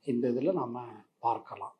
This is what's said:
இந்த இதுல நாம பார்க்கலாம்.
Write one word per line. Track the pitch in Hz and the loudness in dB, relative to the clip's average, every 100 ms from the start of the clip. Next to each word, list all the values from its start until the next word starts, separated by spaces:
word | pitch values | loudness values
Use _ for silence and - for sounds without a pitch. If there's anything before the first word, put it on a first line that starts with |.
இந்த | - 120 123 | 0 2 2
இதுல | 120 147 | 2 2
நாம | 180 123 120 120 110 - _ | 2 0 -4 -10 -14 -20 _
பார்க்கலாம். | 123 110 - 90 - - | 0 0 -2 -10 -12 -14